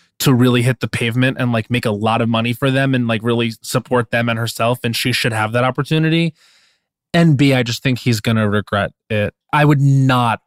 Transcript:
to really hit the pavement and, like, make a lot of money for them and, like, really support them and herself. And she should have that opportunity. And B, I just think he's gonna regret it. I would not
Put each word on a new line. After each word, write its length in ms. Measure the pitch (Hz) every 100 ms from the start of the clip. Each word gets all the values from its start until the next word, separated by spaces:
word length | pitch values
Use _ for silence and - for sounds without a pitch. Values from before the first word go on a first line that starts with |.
| _ -
to 140 | 147
really 280 | 123 123 123
hit 180 | 120 123
the 80 | 117
pavement 480 | - 117 120 131 131
and, 120 | 123
like, 180 | 117 -
make 160 | 120 117
a 60 |
lot 300 | 104 110 117
of 80 | 117
money 240 | 113 117
for 180 | 117 135
them 240 | 131 135 131
and, 120 | 117
like, 140 | 113
really 280 | 117 117 117 110
support 500 | - 127 - 123 117
them 180 | 117 120
and 100 | 113
herself. 400 | 113 - 117 123
And 120 | 120 110
she 160 | 127
should 220 | 117 127
have 180 | 110 107
that 140 | 120 127
opportunity. 680 | 127 135 156 160 165 170 - _ _ _ _ _ _ _
And 240 | 170 170 135
B, 160 | 139
I 80 | 131
just 200 | 117 117
think 160 | 135 120
he's 220 | 127 110
gonna 280 | 117 110 104
regret 420 | 104 - 101 95 - -
it. 240 | 107 101 - _
I 140 | 147 151
would 160 | 147
not 600 | 139 135 131 127 117 107